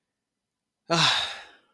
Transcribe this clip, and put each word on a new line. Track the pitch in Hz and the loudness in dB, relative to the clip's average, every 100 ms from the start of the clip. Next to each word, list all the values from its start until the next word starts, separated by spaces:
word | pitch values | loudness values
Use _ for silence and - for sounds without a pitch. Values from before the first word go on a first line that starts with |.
| _ _ _ _ _ _ _ _ - | _ _ _ _ _ _ _ _ -2
Ah, | 170 156 - - - - - _ | 2 2 0 -4 -10 -18 -20 _